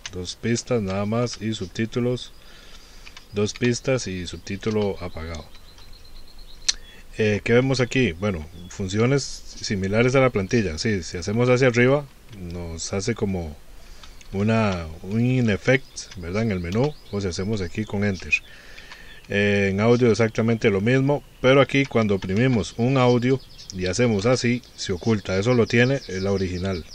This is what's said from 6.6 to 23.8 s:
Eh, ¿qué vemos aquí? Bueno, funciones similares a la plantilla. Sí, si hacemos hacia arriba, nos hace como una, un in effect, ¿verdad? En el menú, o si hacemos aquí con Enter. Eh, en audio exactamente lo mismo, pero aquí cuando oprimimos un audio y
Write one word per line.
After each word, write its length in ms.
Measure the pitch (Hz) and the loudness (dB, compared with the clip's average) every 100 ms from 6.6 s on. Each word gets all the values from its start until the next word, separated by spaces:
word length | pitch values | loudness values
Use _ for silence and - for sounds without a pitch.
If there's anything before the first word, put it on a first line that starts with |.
| - - - - - - | -4 -4 -6 -18 -18 -2
Eh, 200 | 107 101 | 0 2
¿qué 100 | - | 4
vemos 280 | 117 135 127 | 4 4 0
aquí? 320 | 123 131 120 | 0 2 2
Bueno, 340 | 82 104 90 73 87 90 | 0 -2 -2 -6 -14 -16
funciones 560 | - 95 101 117 139 | -8 -4 0 2 2
similares 920 | 135 - - - - 104 95 104 123 | -2 -10 -14 -12 -6 -2 0 2 4
a 60 | 135 | 6
la 100 | 131 | 4
plantilla. 480 | 107 95 123 95 80 | 2 0 2 0 -2
Sí, 240 | 113 101 | -2 -2
si 140 | 82 90 | -4 -8
hacemos 320 | 87 110 123 | -4 0 4
hacia 180 | 123 131 | 4 4
arriba, 400 | 120 123 143 143 - - 107 | 6 4 4 0 -16 -20 -16
nos 540 | 87 87 85 82 - | -12 -10 -8 -8 -4
hace 240 | 98 98 113 | -4 -2 -2
como 400 | 104 92 82 73 - - - - - - - | -2 -2 -4 -10 -18 -20 -18 -18 -18 -18 -8
una, 540 | 95 104 113 107 92 82 80 | -2 2 2 2 -2 -6 -12
un 180 | 92 107 | -4 0
in 300 | 123 127 117 | 2 4 2
effect, 640 | 95 - 135 - - - 95 | 2 2 2 0 -14 -16 -12
¿verdad? 240 | 85 95 | -6 -2
En 100 | 113 | 0
el 80 | 92 | -2
menú, 340 | 87 104 143 151 - | -2 0 0 -2 -8
o 100 | 101 | -4
si 60 | 98 | -4
hacemos 340 | 85 95 110 | -4 -4 -2
aquí 240 | 87 - | -4 -4
con 200 | 110 101 | -4 -2
Enter. 300 | 101 92 - - - - - - - - - - - | -2 -2 -2 -4 -4 -18 -20 -20 -18 -18 -18 -18 -4
Eh, 420 | 101 104 101 98 | 2 4 4 2
en 80 | 95 | 2
audio 320 | 110 120 123 | 4 6 4
exactamente 580 | 104 113 - 113 113 117 | 4 2 2 2 2 2
lo 100 | 98 | 2
mismo, 440 | 107 131 135 147 - - | 2 2 2 0 -2 0
pero 200 | 127 135 | 4 6
aquí 260 | 131 139 135 | 6 2 2
cuando 280 | 117 107 | 2 2
oprimimos 600 | 98 92 95 131 120 87 - | 0 0 2 2 2 -2 -2
un 220 | 120 135 | 0 4
audio 420 | 123 123 120 131 - - - | 4 4 4 0 -2 -20 -14
y 120 | 95 | -6